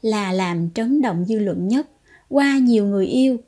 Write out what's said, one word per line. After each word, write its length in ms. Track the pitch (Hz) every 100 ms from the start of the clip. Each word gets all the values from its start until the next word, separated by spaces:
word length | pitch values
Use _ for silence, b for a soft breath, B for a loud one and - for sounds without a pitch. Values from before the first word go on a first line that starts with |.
là 300 | 226 214 196
làm 380 | 185 185 170 170
chấn 320 | 170 226 285
động 220 | 254 170 180
dư 100 | 220
luận 300 | 202 175 185
nhất. 200 | 247 302 _ b b b
Qua 300 | 269 277 269
nhiều 280 | 254 226 202
người 200 | 202 190
yêu 300 | 254 262 240